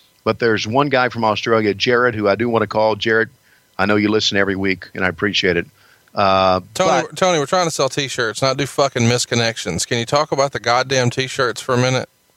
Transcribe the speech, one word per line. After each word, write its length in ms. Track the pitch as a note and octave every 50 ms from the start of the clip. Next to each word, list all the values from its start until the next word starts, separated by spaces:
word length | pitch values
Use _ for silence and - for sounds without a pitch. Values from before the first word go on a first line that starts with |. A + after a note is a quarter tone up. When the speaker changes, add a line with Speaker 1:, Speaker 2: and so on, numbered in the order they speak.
| _ _ _ _ -
Speaker 1:
but 140 | G#2+ A2 -
there's 280 | B2 A#2 A2 G2 -
one 220 | G#2+ A2 C3+ C#3+ D3
guy 220 | C3+ B2+ B2+ B2
from 140 | A2+ A#2 A2+
Australia, 500 | A2 G#2+ G2 - A#2+ A#2 A2+ A2 G#2 G2
Jared, 400 | G2 - B2 B2 A#2+ B2 B2 G#2+
who 140 | G#2+ G#2 G2+
I 80 | G2
do 120 | G#2 A#2 A#2+
wanna 200 | A#2 A2+ G#2+ G2+
call. 260 | - A2 G#2+ A2 A2
Jared, 320 | G2 F#2+ A2+ A2+ A2+ A2+ A2+ - _ _ _ _ _ _ _ _ -
I 60 | F#2+
know 100 | G2+ G#2
you 120 | G#2 G#2 G#2+
listen 300 | G#2+ G#2+ G#2+ - G#2 G2
every 180 | G2 G2 G2
week, 320 | F#2+ F#2+ G2 F#2+ F2+ - - -
and 100 | - F#2+
I 40 | F2+
appreciate 480 | E2+ - - G#2+ F#2 - - F#2 E2+
it. 100 | E2+ E2+ - - _ _ _ _ _ _ _ -
Uh, 460 | G#2+ G#2 G2 F#2+ F#2+ F#2+ F#2+ F#2 F#2 F#2 - -
Speaker 2:
Tony, 320 | - F#3 F#3 D3+ C3 B2 -
Speaker 1:
but 80 | -
Speaker 2:
Tony, 220 | D3 F#3+ F#3 F3 D#3
we're 80 | C#3
trying 200 | - F#3+ F#3 F3+
to 40 | E3
sell 180 | - - D3 C3+
T-shirts, 520 | - D3 C#3+ B2+ - - A#2+ A2 G#2 -
not 160 | C#3 C3+ C3
do 100 | C3 C#3+
fucking 360 | C3+ - - C#3+ C3+ - B2+ A#2
misconnections. 840 | A2+ B2 B2 - - B2+ A#2 A#2 A2+ A2+ - - G#2 D#2+ F2 -
Can 120 | - B2+ A#2
you 80 | A#2
talk 240 | - - D3 D3+ -
about 220 | E3+ C#3 C3+ C#3+ -
the 80 | A#2+
goddamn 500 | G2+ A#2+ A#2+ B2+ B2+ C3 C3+ C3 B2 A#2+
T-shirts 500 | - - C3 B2+ - - C3+ A#2+ G#2 -
for 140 | - - B2+
a 40 | A#2+
minute? 300 | B2+ B2+ C3 B2+ G#2 - _ _ _ _ _